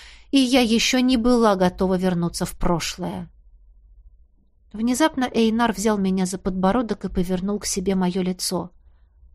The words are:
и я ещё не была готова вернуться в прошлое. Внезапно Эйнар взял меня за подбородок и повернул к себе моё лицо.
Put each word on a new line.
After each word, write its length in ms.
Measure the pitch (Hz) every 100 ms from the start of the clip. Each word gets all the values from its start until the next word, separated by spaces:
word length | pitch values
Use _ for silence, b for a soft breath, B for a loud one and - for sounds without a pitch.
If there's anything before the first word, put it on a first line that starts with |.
| B B B
и 80 | 277
я 220 | 254 262
ещё 380 | 226 226 - 254
не 180 | 254 254
была 380 | 233 240 226 190
готова 400 | 180 180 190 185
вернуться 500 | 185 175 170 - 180
в 120 | -
прошлое. 720 | - 170 - - 175 185 170 - - - - - - - - - _ _ _ _ _
Внезапно 580 | 208 233 247 311 262 247
Эйнар 400 | - 226 226 233
взял 240 | 196 220 208
меня 280 | 190 190 180
за 120 | 190
подбородок 680 | 196 185 185 233 254 - 185
и 40 |
повернул 500 | 196 180 185 190 208
к 60 | -
себе 300 | 196 190 190
моё 280 | 180 185
лицо. 480 | 180 185 - 175 175 - - _ _ _ -